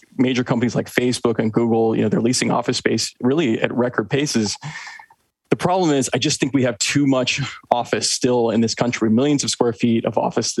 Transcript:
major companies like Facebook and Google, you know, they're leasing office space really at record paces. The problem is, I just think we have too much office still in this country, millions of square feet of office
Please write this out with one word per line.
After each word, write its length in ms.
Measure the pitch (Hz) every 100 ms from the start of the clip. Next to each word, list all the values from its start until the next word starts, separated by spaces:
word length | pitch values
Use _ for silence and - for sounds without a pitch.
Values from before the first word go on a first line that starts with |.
| _ -
major 260 | 127 123
companies 300 | 123 123 120
like 140 | - 117
Facebook 500 | - 123 120 120 113
and 160 | 113
Google, 420 | 107 117 113 113 110
you 60 |
know, 80 | 110
they're 100 | 107
leasing 300 | 113 127 117
office 280 | 120 120 123
space 360 | - 113 - -
really 400 | 123 147 139 113
at 100 | -
record 380 | - 120 120 104
paces. 480 | 139 147 120 104 - 147 - - - - _ _ _ -
The 40 | 127
problem 340 | 175 185 175
is, 220 | 143 127
I 60 | 123
just 200 | 147 -
think 140 | 147
we 80 | 139
have 160 | 123 113
too 300 | - 143 143
much 340 | 131 127 - 131 - -
office 400 | 120 117 107 -
still 400 | - 123 123 117
in 100 | 110
this 140 | 113 -
country, 340 | 120 - 113
millions 340 | 110 143 143
of 60 | 131
square 240 | - 120
feet 320 | 113 120 117 -
of 100 | -
office 440 | - - 113 -